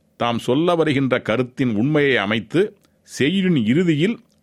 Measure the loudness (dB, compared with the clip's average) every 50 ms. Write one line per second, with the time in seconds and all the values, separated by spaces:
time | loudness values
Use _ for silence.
0 | _ _ _ -6 -4 -4 -2 -4 -2 -2 0 0 2 2 2 2 0 0 0 0
1 | 0 0 0 -2 0 -2 -2 -2 -2 -4 -4 -4 -2 -2 0 0 0 0 2 2
2 | 2 2 2 0 0 0 -2 -4 -4 -2 -2 0 0 -2 -4 _ _ _ _ _
3 | _ -18 -4 -2 -2 0 0 0 0 2 2 2 2 2 2 2 2 2 0 0
4 | 0 -2 -2 -6 -10 _ _ _